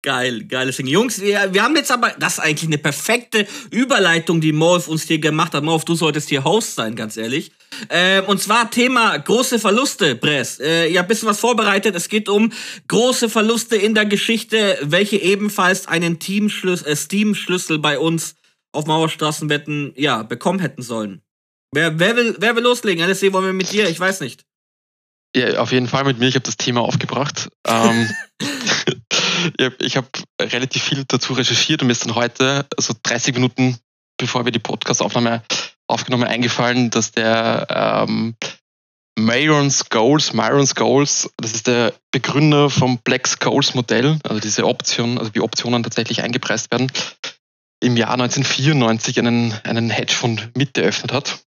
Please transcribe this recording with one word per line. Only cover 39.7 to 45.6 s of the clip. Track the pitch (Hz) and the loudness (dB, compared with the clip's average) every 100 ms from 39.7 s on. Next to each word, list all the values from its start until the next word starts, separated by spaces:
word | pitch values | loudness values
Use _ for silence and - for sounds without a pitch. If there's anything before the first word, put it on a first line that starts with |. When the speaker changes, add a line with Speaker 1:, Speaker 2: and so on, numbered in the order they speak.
| 131 - 117 113 151 - | 0 -2 2 4 4 2
Speaker 2:
Myron | 110 110 139 139 | 0 2 2 2
Scholes, | - 113 131 147 - - - | 2 2 2 2 0 -4 -6
das | 113 | -6
ist | 113 - | -4 0
der | 120 117 - _ | 2 0 -2 _
Begründer | 127 - 143 151 147 143 | -4 -2 2 4 6 4
vom | 127 127 123 | 4 2 0
Black | - 127 - | 0 -2 -2
Scholes | - - 113 139 | -2 0 0 0
Modell, | 127 117 110 131 156 | -2 0 2 2 0
also | 131 110 | -2 -4
diese | 107 - 110 | -2 0 0
Option, | 123 - - 120 123 | 0 -4 -2 -2 -2
also | 110 110 | -4 -2
wie | |
Optionen | 113 - | -2 -2